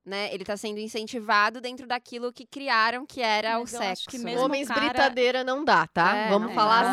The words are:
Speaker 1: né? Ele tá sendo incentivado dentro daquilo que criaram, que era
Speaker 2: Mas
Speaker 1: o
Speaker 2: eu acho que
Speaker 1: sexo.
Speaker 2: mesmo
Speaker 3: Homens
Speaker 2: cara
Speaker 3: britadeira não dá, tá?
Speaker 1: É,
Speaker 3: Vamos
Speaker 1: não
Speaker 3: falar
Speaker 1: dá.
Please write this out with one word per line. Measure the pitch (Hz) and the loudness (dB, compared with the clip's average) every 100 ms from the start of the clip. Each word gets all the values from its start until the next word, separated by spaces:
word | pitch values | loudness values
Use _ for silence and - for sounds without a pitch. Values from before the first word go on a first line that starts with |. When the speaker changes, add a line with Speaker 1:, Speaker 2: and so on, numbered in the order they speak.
| 185 | -10
Speaker 1:
né? | 196 208 | -6 -4
Ele | 185 190 | -6 -6
tá | 208 | -6
sendo | 220 208 | -6 -8
incentivado | 220 226 220 247 214 208 214 240 | -8 -8 -8 -6 2 4 2 0
dentro | 247 254 247 | -10 -10 -6
daquilo | 240 - 240 247 | -6 -6 -8 -8
que | 240 247 | -10 -14
criaram, | 277 277 226 226 247 294 | -8 0 2 2 0 -8
que | 262 | -4
era | 226 214 220 226 | 0 0 0 -2
Speaker 2:
Mas | 233 | -4
Speaker 1:
o | 233 | -6
Speaker 2:
eu | |
acho | 196 185 - | -4 -4 -8
que | |
Speaker 1:
sexo. | 254 233 | -8 -4
Speaker 2:
mesmo | 240 269 | 0 0
Speaker 3:
Homens | 277 262 | 0 -2
Speaker 2:
cara | 220 233 | -2 0
Speaker 3:
britadeira | 247 277 247 247 254 | 2 2 4 2 0
não | 254 269 294 | -2 0 4
dá, | 180 160 | 4 4
tá? | 175 175 208 | 2 4 2
Speaker 1:
É, | 220 | 2
Speaker 3:
Vamos | 202 226 | 2 2
Speaker 1:
não | 214 | 2
Speaker 3:
falar | 214 226 | 4 4
Speaker 1:
dá. | 240 | 4